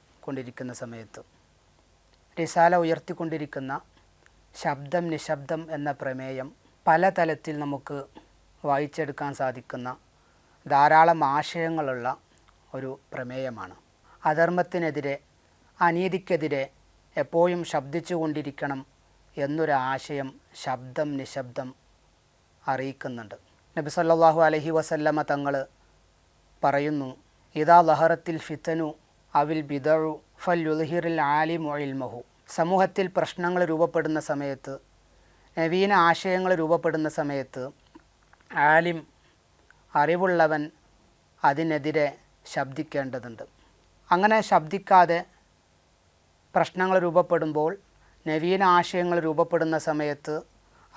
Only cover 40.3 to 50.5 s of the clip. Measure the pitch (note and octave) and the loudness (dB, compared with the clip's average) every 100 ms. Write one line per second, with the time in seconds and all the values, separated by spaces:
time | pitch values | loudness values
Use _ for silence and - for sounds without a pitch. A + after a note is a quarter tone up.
40.3 | F3 D#3 D#3 D3+ - _ _ _ _ _ | 2 2 0 -4 -12 _ _ _ _ _
41.3 | _ D3+ C#3 E3 D3+ D3 D#3 C#3+ C#3+ _ | _ 0 0 0 -2 -2 0 -2 -4 _
42.3 | _ - D3+ C3+ C3+ D#3 D3 C3+ B2+ A#2+ | _ -10 -8 -6 -8 -8 -6 -6 -8 -12
43.3 | A2 - _ _ _ _ _ - F3+ G#3 | -16 -18 _ _ _ _ _ -2 2 4
44.3 | A3 G3+ F#3 D#3 F#3+ - F#3+ E3+ E3+ - | 2 4 2 0 -6 4 6 6 2 -4
45.3 | _ _ _ _ _ _ _ _ _ _ | _ _ _ _ _ _ _ _ _ _
46.3 | _ _ F#3 D#3 F3+ F#3 F#3 F3 E3+ E3+ | _ _ -2 -2 0 0 2 2 2 2
47.3 | E3 D#3+ D3+ D#3 G3+ _ _ _ _ D#3+ | 0 0 -2 -2 -4 _ _ _ _ -4
48.3 | D#3 E3+ F#3+ F#3+ F3 E3+ F3+ F3 E3+ D#3+ | -2 0 2 4 4 2 0 0 0 0
49.3 | D#3 E3 E3+ D#3+ D#3+ D#3+ D3+ D3 D3 - | 0 2 0 0 0 -2 -2 -4 -6 -6
50.3 | D#3 - | -8 -10